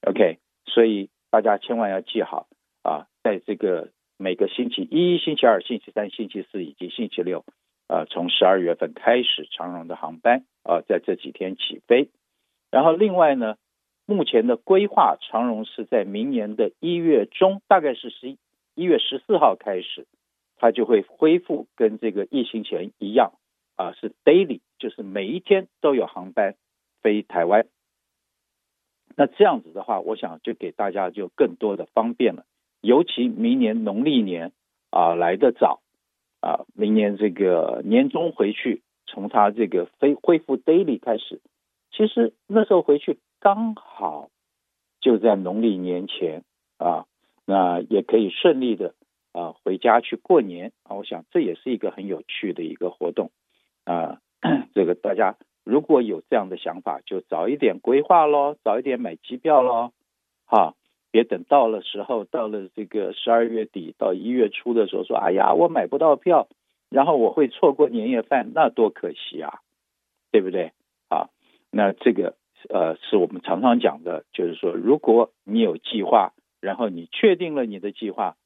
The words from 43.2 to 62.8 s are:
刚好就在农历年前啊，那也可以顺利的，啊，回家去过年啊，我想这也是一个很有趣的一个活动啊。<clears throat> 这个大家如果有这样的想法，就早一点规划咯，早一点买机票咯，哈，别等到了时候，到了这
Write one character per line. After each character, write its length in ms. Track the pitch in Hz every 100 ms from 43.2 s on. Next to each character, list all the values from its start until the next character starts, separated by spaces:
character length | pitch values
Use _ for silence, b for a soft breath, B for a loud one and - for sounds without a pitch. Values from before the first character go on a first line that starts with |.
| _ _
刚 360 | 202 202 226 214
好 540 | - - 92 73 71 _ _ _ _ _ _ _
就 180 | 131 110
在 180 | 110 98
农 260 | 90 101
历 160 | 113 95
年 300 | 90 90 95
前 360 | - 85 80 _ _ _ _
啊， 280 | 85 82 - _ _ _ -
那 340 | 98 90 87
也 220 | - 104
可 160 | - 110
以 120 | 101
顺 300 | - - 127
利 160 | 127 98
的， 200 | 92 _ _ _ _
啊， 220 | 87 85 -
回 140 | - 95
家 220 | 117 113
去 140 | - 117
过 260 | _ 175
年 300 | 104 87 95 _
啊， 120 | _ 101
我 80 |
想 220 | 101 90 -
这 80 | 180
也 160 | 151 82
是 160 | -
一 60 | 117
个 140 | 101
很 160 | - 95
有 160 | 85
趣 300 | - - 104
的 100 | 85
一 100 | 80
个 160 | 80 90
活 220 | - 87
动 200 | - 85 _ _ _ _ _
啊。 360 | - 85 78 - _ _
<clears throat> 320 | - 139 -
这 120 | - 87
个 100 | 90
大 200 | 104 95
家 200 | 98 - _ _
如 180 | - 127
果 200 | 151 226
有 200 | 117 85 _
这 60 | 123
样 140 | 95
的 80 | 90
想 240 | 90 80
法， 200 | - 71 -
就 160 | 95
早 260 | - 78 92
一 100 | 143
点 220 | 123 90
规 220 | - 135
划 240 | 147 175 151
咯， 320 | 147 143 151
早 140 | - 107
一 40 |
点 180 | 143 123
买 160 | 117 82
机 220 | - 127
票 240 | 160 147
咯， 300 | 127 117 120 _ _ _ _ _ _
哈， 300 | 110 85 - _ _ _
别 120 | 110
等 200 | 117 - 131
到 220 | 143 117
了 140 | 107
时 220 | - 101
候， 220 | 101 120 104
到 220 | 123 110
了 200 | 107 95
这 100 | -